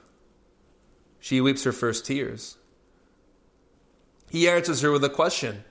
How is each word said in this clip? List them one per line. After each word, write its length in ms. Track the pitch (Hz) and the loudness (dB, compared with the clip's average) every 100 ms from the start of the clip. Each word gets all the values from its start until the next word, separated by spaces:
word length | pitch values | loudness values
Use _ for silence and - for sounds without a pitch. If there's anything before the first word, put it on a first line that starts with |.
| _ _ _ _ _ _ _ _ _ _ _ _ | _ _ _ _ _ _ _ _ _ _ _ _
She 240 | - 131 | -2 2
weeps 220 | 135 135 | 2 2
her 80 | 131 | -2
first 340 | 123 117 113 - | -2 -2 -4 -4
tears. 520 | 143 120 110 - - _ _ _ _ _ _ _ _ _ _ _ _ _ _ _ _ - | -6 -6 -8 -14 -18 _ _ _ _ _ _ _ _ _ _ _ _ _ _ _ _ -8
He 200 | 165 170 | 2 4
answers 320 | 175 170 135 | 4 2 0
her 100 | 147 | 2
with 120 | 143 | 2
a 60 | 139 | 2
question, 540 | 139 165 - 120 104 - | 2 0 0 -6 -10 -16